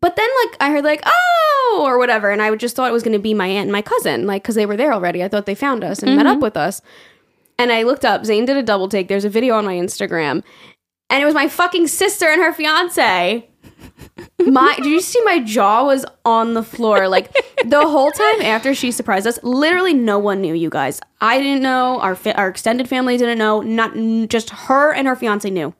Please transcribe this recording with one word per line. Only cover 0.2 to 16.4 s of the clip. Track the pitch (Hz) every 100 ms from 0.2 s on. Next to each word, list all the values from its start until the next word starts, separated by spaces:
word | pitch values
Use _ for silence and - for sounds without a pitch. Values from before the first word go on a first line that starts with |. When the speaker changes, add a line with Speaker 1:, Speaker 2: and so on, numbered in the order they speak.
| 440 523 466
Speaker 1:
like, | -
I | 277
heard, | 302
like, | 285 311 -
"Oh," | 679 719 679 622 571 508 415
or | 294 247
whatever. | 247 220 202
And | 202
I | 214 214
just | 240 240
thought | 254
it |
was | 233
gonna | 233 214
be | 214
my | 214 185
aunt | 196
and | 190
my | 202
cousin, | 214 480 - 135 196
like, | 196
'cause | - 226
they | 208
were | 208
there | 294
already. | 226 180 175
I | 180
thought | 208 202
they | 196
found | 285 247
us | 180 190
and | 208 277
met | 294
Speaker 2:
Mm-hmm. | 269
Speaker 1:
up |
with | 240 165
us. | 151 202 _ - - _ _ _ _ -
And | 240
I | 233
looked | 226 269 254
up. | 202 220
Zane | 214 247
did | 277
a |
double | 226 202 190
take. | 208 185
There's | 196 202
a |
video | 208 254 220
on | 208
my |
Instagram. | 180 180 - 196 170 151 139 - - - _ _ _ _
And | 262
it | 285
was |
my | 302 285
fucking | - 349 359 330
sister | - 381 370 339
and | 311
her | 339
fiance. | 320 302 311 349 349 240 185 175 226 - _ - _ - _ - - - _ 349
My, | 269 277 294
did | 277
you | 311
see | 370 480
my | 440 349
jaw | 226 214 196 214 277
was | 269 - _ -
on | 226